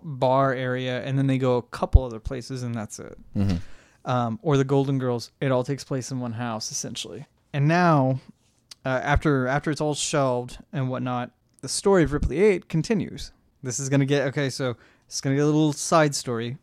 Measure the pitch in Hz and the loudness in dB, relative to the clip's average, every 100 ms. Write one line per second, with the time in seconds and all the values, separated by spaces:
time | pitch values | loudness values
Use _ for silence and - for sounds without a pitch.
0 | 170 131 131 131 135 127 127 127 127 127 | -10 -2 2 2 2 0 -2 -4 -4 -4
1 | 139 135 135 131 131 123 - - 170 - | -2 0 2 2 2 0 -2 -6 4 4
2 | 127 110 - 131 117 131 123 117 104 - | 4 -8 -8 -8 -8 -8 -6 -6 -8 -12
3 | - - - 107 101 87 - - _ _ | -14 -16 -8 -2 0 0 -4 -16 _ _
4 | - 127 117 110 170 139 135 139 139 135 | -2 0 0 -2 2 2 4 2 2 0
5 | 127 120 - - 139 127 127 139 - 139 | 0 -2 -6 -4 0 2 0 -4 -6 -6
6 | 117 131 123 113 120 110 - - 135 - | -6 -6 -6 -6 -6 -6 -6 -8 -8 -10
7 | - 90 147 _ _ 147 143 170 175 151 | -12 -14 -18 _ _ 0 2 4 6 6
8 | 131 131 - - _ _ - - 131 131 | 4 0 -6 -20 _ _ -20 -10 -4 -2
9 | - 143 156 135 127 139 165 147 151 143 | 2 2 4 2 2 0 -2 -2 -2 -2
10 | - 151 135 123 123 - - 147 131 127 | -2 0 0 0 -4 -12 -10 -4 -4 -4
11 | 127 123 123 _ _ _ 135 - 202 196 | -4 -4 -6 _ _ _ -8 -2 4 4
12 | 139 147 - 135 214 185 - 160 - 214 | 4 2 -2 2 2 2 0 -2 0 0
13 | 95 - - _ _ _ 131 117 135 139 | -2 -8 -14 _ _ _ -8 -6 0 2
14 | 135 143 135 139 135 - 131 113 - _ | 2 2 0 -2 -4 -2 -6 -6 -12 _
15 | - - 139 139 147 151 156 143 - 165 | -12 -6 0 2 4 4 2 0 2 4
16 | 151 135 - 117 120 127 | 4 0 -4 -4 -4 -8